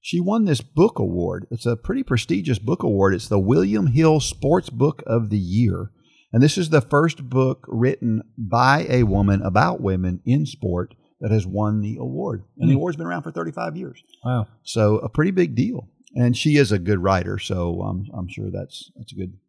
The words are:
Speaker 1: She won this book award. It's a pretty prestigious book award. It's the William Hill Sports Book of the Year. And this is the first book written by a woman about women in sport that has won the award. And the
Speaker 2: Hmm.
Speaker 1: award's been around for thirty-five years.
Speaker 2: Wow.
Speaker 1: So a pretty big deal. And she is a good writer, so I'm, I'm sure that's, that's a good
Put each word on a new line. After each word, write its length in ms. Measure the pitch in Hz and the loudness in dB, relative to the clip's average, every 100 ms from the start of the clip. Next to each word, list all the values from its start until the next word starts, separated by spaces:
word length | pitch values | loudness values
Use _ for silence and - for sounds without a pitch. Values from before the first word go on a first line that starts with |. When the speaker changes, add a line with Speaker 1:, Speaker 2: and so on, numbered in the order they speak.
| - | -4
Speaker 1:
She 140 | 170 | -2
won 240 | 180 226 | 0 0
this 160 | 208 131 | 2 0
book 380 | - 143 202 - | -2 2 2 2
award. 480 | 101 87 87 90 - | -4 -2 -4 -6 -10
It's 140 | 117 | -6
a 120 | 117 117 | -4 -4
pretty 260 | - 254 | -4 -4
prestigious 560 | 262 120 - 180 160 110 | 0 -2 0 -4 -2 -2
book 240 | 107 170 | -2 -2
award. 320 | - 98 98 | 0 2 2
It's 140 | 92 - | 2 0
the 100 | 104 | 0
William 480 | 95 131 98 107 175 | 2 2 2 2 2
Hill 340 | 123 160 156 | 4 4 4
Sports 480 | - - 139 175 - | 0 -4 0 0 0
Book 340 | 117 139 - - | 0 0 0 -2
of 240 | 113 110 | -2 0
the 80 | 104 | -2
Year. 540 | 87 101 120 90 101 _ _ _ _ | 0 2 2 0 -8 _ _ _ _
And 120 | 120 | 4
this 160 | 151 190 | 4 4
is 100 | 165 | 2
the 140 | 156 | 2
first 480 | - 143 160 - 127 | 2 2 0 -2 -4
book 340 | 127 131 131 - | 0 0 -2 -8
written 520 | 117 123 - 117 110 - - | 0 0 0 -2 -2 -4 -12
by 480 | 107 117 127 147 - | -4 2 4 2 2
a 140 | 127 | 2
woman 360 | 113 98 98 98 | 2 4 4 2
about 400 | 98 98 156 - | 2 2 2 0
women 400 | 98 92 90 90 - | -2 0 -2 -4 0
in 180 | 135 | 0
sport 500 | 151 - 95 87 90 - _ _ | 0 -4 -4 -4 -6 -12 _ _
that 80 | 110 | 0
has 160 | 110 92 | 0 0
won 340 | 95 107 107 | -2 -2 -2
the 160 | 104 113 | -4 -6
award. 460 | 156 135 - 104 - - | -8 -6 -6 -8 -12 -2
And 100 | 160 | 2
the 60 | |
Speaker 2:
Hmm. 60 | 139 | 2
Speaker 1:
award's 180 | 175 151 | 0 -6
been 80 | 165 | -8
around 160 | 175 | -8
for 100 | 160 | -8
thirty-five 460 | 160 165 156 170 160 | -8 -8 -8 -8 -8
years. 240 | 185 123 _ _ | -14 -16 _ _
Speaker 2:
Wow. 240 | 123 123 107 _ | -4 -2 -2 _
Speaker 1:
So 360 | - 117 107 107 | -8 0 2 2
a 100 | - | 0
pretty 220 | - 165 | 0 0
big 240 | 185 85 | 2 0
deal. 340 | 113 214 233 - _ _ | 0 -2 -4 -12 _ _
And 220 | - 123 110 | 0 0 2
she 200 | 151 147 | 4 4
is 140 | 131 | 4
a 80 | 101 | 2
good 200 | 87 101 | 0 0
writer, 400 | 95 95 90 98 | 2 0 0 -6
so 420 | - 92 87 87 | -4 -4 -2 -4
I'm, 240 | 101 92 101 | -4 -6 -8
I'm 140 | - 90 | -10 -10
sure 220 | 107 101 | -8 -8
that's, 400 | 95 98 - - - | -8 -12 -16 -20 -20
that's 160 | 113 | -18
a 20 | 98 | -12
good 160 | 92 95 | -12 -12